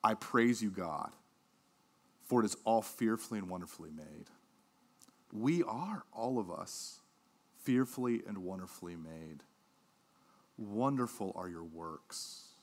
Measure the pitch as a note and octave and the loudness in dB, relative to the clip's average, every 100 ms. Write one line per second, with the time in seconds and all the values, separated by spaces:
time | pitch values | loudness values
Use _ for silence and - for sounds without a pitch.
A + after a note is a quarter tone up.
0 | A2 A2 - B2 A#2+ A2+ A2 F#2+ F2 D2 | 4 2 2 6 6 6 0 -2 -4 -2
1 | D2+ - _ _ _ _ _ _ _ _ | -4 -10 _ _ _ _ _ _ _ _
2 | _ _ - B2 G#2+ - - A2+ - - | _ _ 4 6 6 2 4 4 2 0
3 | A2 A2+ - G#2+ F#2 F2+ F2 - D#2 D2+ | 2 2 -2 -6 -4 -6 -8 -12 -12 -12
4 | D2+ D2 - - _ _ _ _ _ _ | -12 -14 -16 -20 _ _ _ _ _ _
5 | - _ _ G#2+ B2 E3+ C#3 A2+ F#3+ G#3+ | -20 _ _ 0 2 4 2 0 -2 -4
6 | - A2+ A#2+ B2 F2+ F2 - - - - | -8 -4 0 0 -2 -6 -8 -8 -10 -14
7 | _ _ _ _ _ - - B2 B2 - | _ _ _ _ _ -6 4 4 4 0
8 | B2 A2+ - G2+ F2+ F#2+ F2+ - F2 E2+ | 0 0 0 -6 -4 -6 -8 -12 -10 -10
9 | D#2+ D#2+ D#2+ D2 - _ _ _ _ _ | -10 -10 -12 -14 -18 _ _ _ _ _
10 | _ _ _ _ _ - G#2 G#2 C3 C#3 | _ _ _ _ _ -10 -4 2 4 4
11 | A#2+ - G2 F#2 F2+ E2+ E2 D#2+ E2 D#2 | 0 0 -4 -2 -6 -8 -10 -8 -8 -10
12 | _ - - - - - | _ -10 -10 -12 -18 -20